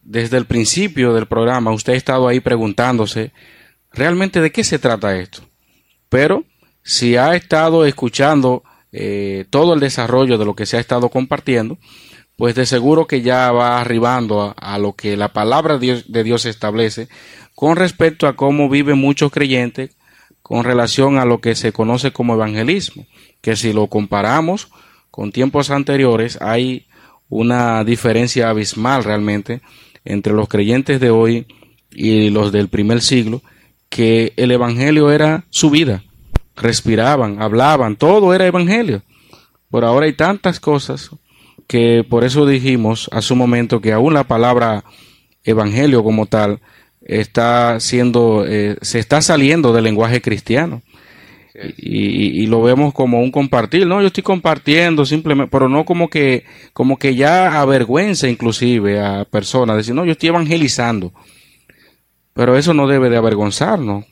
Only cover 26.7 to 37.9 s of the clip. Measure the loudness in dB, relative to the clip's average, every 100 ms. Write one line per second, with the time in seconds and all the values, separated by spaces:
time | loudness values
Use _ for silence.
26.7 | -6 _ _ _ _ _ -2 0 0 0
27.7 | 0 0 0 0 0 0 0 0 -2 -4
28.7 | -4 -2 -2 -2 -2 -2 -4 -6 -12 _
29.7 | -20 -20 -20 -8 -4 0 0 0 0 0
30.7 | 0 0 0 2 4 2 0 -6 -20 _
31.7 | _ _ -4 0 2 2 2 0 0 -2
32.7 | -2 0 0 0 0 -2 -6 _ _ _
33.7 | _ _ -2 2 2 0 -2 0 2 0
34.7 | 0 2 4 4 2 2 -2 -6 0 2
35.7 | 2 2 -2 -8 _ -6 -6 -6 -4 -2
36.7 | -2 0 2 2 0 -2 -4 -2 2 2
37.7 | 2 0